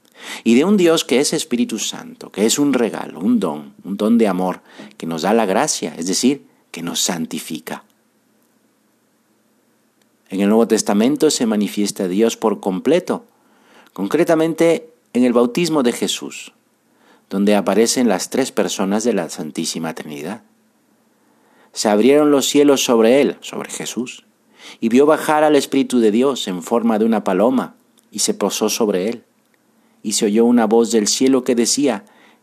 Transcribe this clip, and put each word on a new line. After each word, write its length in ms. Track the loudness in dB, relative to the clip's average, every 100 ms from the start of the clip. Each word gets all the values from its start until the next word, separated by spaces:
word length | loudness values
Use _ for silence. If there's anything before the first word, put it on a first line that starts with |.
| _ -20 -16 -4
y 100 | 2
de 120 | 4 4
un 120 | 4
Dios 260 | 4 2
que 160 | 2 0
es 140 | 0
Espíritu 460 | -2 -4 -4 -2 -4
Santo, 520 | -8 -10 -16 -18 -12
que 140 | -2 0
es 140 | 0
un 140 | 0
regalo, 460 | 0 -2 -4 -10 -6
un 200 | 0 0
don, 340 | 0 -6 -12 -18
un 140 | -10 -4
don 220 | 0 2
de 80 | 2
amor, 340 | 0 -4 -6 -12 -20 -20 -14
que 100 | -10
nos 160 | -4
da 100 | 0
la 140 | 0 0
gracia, 480 | 0 -2 -4 -8 -8
es 80 | -6
decir, 400 | -2 0 -2 -6 _ _
que 140 | -12
nos 160 | -8 -4
santifica. 840 | -4 -4 -8 -10 -10 -12 -12 -16 -16 _ _ _ _ _ _ _ _ _ _ _ _ _ _ _ _ _ _ _ _ _ _ _ _
En 100 | -2
el 100 | 2
Nuevo 180 | 2 2
Testamento 640 | 0 0 0 0 2 0
se 160 | 0 0
manifiesta 600 | 0 -2 -2 -4 -4 -4
Dios 300 | 0 0 0
por 220 | -2 -2
completo, 640 | -2 -2 0 0 0 -6 -10 _ _ _ _ _ _
concretamente 1000 | -10 -2 0 2 2 0 2 2 2 -4 _ _
en 100 | 0
el 100 | 2
bautismo 480 | 4 2 0 0 0
de 100 | 0
Jesús, 640 | -2 -4 -6 -10 -16 -20 -20 _ _ _ _ _ _ _
donde 280 | -2 2 2
aparecen 520 | 2 2 2 2 0
las 220 | 0 -2
tres 220 | -4 -4
personas 520 | -2 -4 -4 -2 -2
de 100 | -2
la 140 | -2 -4
Santísima 680 | -8 -12 -8 -8 -6 -8 -10
Trinidad. 480 | -12 -12 -12 -14 -18 _ _ _ _ _ _ _ _ _ _ _ _
Se 160 | -6 0
abrieron 400 | 2 4 4 4
los 160 | 2 2
cielos 380 | 4 4 4
sobre 380 | 2 2 4 4
él, 160 | 2 -2
sobre 300 | -10 -12 -12
Jesús, 520 | -12 -10 -10 -10 -12 _ _ _ _ -20 -6
y 100 | 0
vio 180 | 4 4
bajar 360 | 4 2 2
al 120 | 4 4
Espíritu 440 | 2 0 0 2
de 120 | 4
Dios 360 | 4 2 0 -4
en 140 | -8
forma 380 | -2 0 0 2
de 60 | 2
una 180 | 0
paloma, 500 | 0 2 2 2 -2 -8 _ _ _
y 80 | -6
se 160 | -4 -2
posó 340 | -4 0 -2
sobre 400 | 0 0 0 -2
él. 140 | -6 -12 _ _ _ _ _ _ _
Y 100 | -6
se 120 | -2 0
oyó 200 | 4 4
una 200 | 4 4
voz 240 | 4 4
del 180 | 2 0
cielo 360 | 2 2 2
que 100 | 2
decía: 520 | 0 0 0 -2 -2 -8 _ _ _